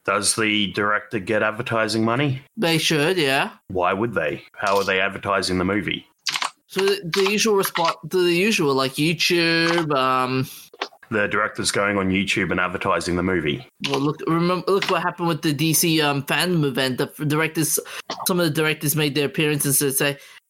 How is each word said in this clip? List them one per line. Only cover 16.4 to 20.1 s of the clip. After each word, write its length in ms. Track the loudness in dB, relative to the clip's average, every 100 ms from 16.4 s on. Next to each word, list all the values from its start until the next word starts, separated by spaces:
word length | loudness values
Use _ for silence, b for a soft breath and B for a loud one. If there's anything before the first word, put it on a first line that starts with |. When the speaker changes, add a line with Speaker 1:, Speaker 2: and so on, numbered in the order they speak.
| 0 2
Speaker 2:
event. 340 | 2 0 -2 0
The 100 | -4
f-, 200 | -2 -2
directors, 500 | 0 0 0 0 -2 -6 B -12 -6 -2
some 140 | 0
of 60 | 2
the 60 |
directors 440 | 2 0 0 -2 0
made 180 | 0
their 120 | 0 -2
appearances 540 | 0 0 0 0 2
and 120 | 0
say, 260 | 0 -2